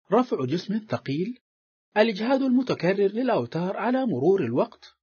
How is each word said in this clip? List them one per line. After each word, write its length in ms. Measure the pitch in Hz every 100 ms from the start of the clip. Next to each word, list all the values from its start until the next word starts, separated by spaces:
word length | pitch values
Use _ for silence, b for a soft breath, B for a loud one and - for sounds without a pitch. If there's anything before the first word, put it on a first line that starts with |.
| -
رفع 320 | 214 247 196
جسم 340 | 127 175 - 214
ثقيل، 600 | - - - 143 208 247 _ _ _ _ _ 208
الإجهاد 460 | 226 190 226 269
المتكرر 680 | 269 247 247 160 170 196 196
للأوتار 640 | 214 262 185 120 160 180 -
على 300 | 214 262 254
مرور 380 | 123 156 196
الوقت، 520 | 120 131 240 - - _